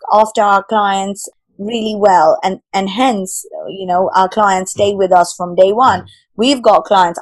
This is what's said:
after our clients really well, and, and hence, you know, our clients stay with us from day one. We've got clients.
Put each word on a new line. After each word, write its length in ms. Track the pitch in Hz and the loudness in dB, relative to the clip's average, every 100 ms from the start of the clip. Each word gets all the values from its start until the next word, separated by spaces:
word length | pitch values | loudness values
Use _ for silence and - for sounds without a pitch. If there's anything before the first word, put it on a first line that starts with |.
| - | 0
after 280 | 208 214 226 | 2 2 2
our 220 | 208 196 | 2 2
clients 640 | 190 220 202 196 196 196 - _ _ - | 0 -2 0 -2 -4 -8 -14 _ _ -14
really 380 | 202 233 220 214 | -8 -6 -6 0
well, 400 | 202 175 156 - | 2 4 4 2
and, 160 | 185 190 _ | -2 -6 _
and 160 | 196 190 | -4 -4
hence, 560 | 202 262 208 185 - - 156 156 | -2 -2 -2 -6 -12 -14 -14 -14
you 160 | 190 185 | -12 -4
know, 240 | 180 190 | -2 0
our 140 | 190 185 | 0 0
clients 440 | 214 208 190 190 | 0 0 0 -4
stay 220 | - 202 | -2 -2
with 180 | 202 185 | 0 2
us 200 | 180 175 | 2 2
from 220 | - 175 175 | -4 -6 2
day 160 | 190 | 2
one. 340 | 214 262 - - _ _ - | 4 2 0 -6 _ _ -2
We've 260 | 247 262 | 0 2
got 220 | 226 175 | 4 2
clients. 360 | - 196 175 170 | 2 2 2 0